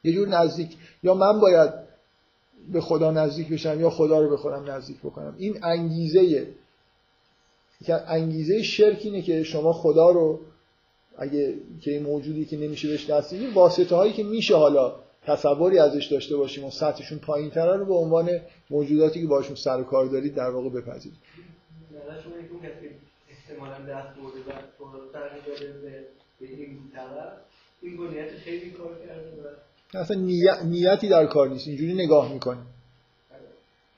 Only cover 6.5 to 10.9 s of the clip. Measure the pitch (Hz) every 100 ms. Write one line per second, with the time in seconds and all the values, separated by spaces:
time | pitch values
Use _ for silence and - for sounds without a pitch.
6.5 | - _ _ _ _ _ _ _ _ _
7.5 | _ _ _ 160 165 - 160 160 160 156
8.5 | 214 - - 214 202 214 196 170 160 156
9.5 | 156 160 165 160 160 175 175 160 160 -
10.5 | _ _ _ _